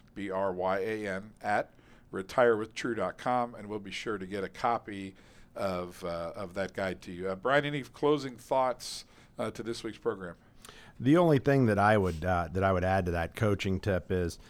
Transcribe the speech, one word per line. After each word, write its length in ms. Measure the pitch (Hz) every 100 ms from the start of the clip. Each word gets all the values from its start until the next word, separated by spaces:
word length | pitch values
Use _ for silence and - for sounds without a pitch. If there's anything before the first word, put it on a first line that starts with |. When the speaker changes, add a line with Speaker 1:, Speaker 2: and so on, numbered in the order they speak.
| -
Speaker 1:
B 160 | - 98
R 220 | 92 98
Y 260 | 90 92 98
A 280 | 98 110 104
N, 240 | 95 107 107
at 280 | 107 107 147 - - - -
retirewithtrue 840 | 95 95 - 120 110 113 - 131 110
dot 220 | 92 -
com, 360 | 131 123 120
and 140 | 117 104
we'll 120 | 107
be 100 | 98
sure 260 | 92 - 104
to 80 |
get 200 | 92 101
a 40 | 92
copy 640 | - 123 117 - 101 95 - - - - -
of, 480 | 98 90 90 87
uh, 260 | 90 85 85 92
of 180 | 98
that 180 | 95 95
guide 300 | - 95 90
to 80 | -
you. 180 | 87 95
Uh, 60 |
Brian, 300 | 92 127 143
any 180 | 143 147
closing 540 | - - 147 151 135 117
thoughts, 680 | - 135 127 120 - - - - - -
uh, 100 | 110
to 140 | 107
this 180 | 110 113
week's 160 | 113 -
program? 380 | 120 101 90 85 - - - - - -
Speaker 2:
The 160 | 120 160
only 240 | 170 143
thing 260 | 143 139 123
that 140 | 101
I 180 | 104 107
would, 260 | 92 82
uh, 240 | 90 90 82
that 100 | 92
I 80 | 98
would 140 | 92
add 220 | 92 95 90
to 40 |
that 220 | 85 82
coaching 460 | - 110 101 101 92
tip 320 | 107 90 -
is, 260 | 92 87 -